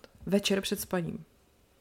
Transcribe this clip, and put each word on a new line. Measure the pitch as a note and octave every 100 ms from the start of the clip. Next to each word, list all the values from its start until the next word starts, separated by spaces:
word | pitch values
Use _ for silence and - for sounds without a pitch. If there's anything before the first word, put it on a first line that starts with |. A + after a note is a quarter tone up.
| - - -
večer | G3+ G3+ G3
před | - G3
spaním. | - F#3 D#3+ - - _ _ _ _ _